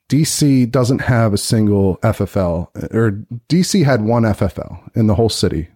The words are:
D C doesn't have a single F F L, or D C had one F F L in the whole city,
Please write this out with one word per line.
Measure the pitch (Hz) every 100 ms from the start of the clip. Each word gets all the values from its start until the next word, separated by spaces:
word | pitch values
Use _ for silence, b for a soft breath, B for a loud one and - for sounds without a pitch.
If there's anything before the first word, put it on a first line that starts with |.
| -
D | 135
C | 156 - 147 135 120
doesn't | 131 120 131
have | - 123 113
a | 101
single | - 117 107 101 98 87
F | 113 104
F | 98 101
L, | 90 82 85 - -
or | 110 113 101 - 120 -
D | 165
C | 180 202
had | 139 127
one | 107 117 113
F | 101
F | 98 -
L | - - - -
in | 110
the | 104
whole | 113
city, | - 95 80 78